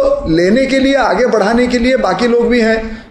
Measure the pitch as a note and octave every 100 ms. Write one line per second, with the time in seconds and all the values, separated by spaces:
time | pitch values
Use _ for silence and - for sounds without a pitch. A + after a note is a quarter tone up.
0 | C#4 C#4+ - D#3+ F3+ A3+ C4+ C4+ C4 C#4
1 | A3 F#3 B3 G#3+ G3 A#3 B3 B3 B3 B3+
2 | G3 F3+ A#3+ A#3+ G#3+ A#3+ A3+ A3 A3 -
3 | -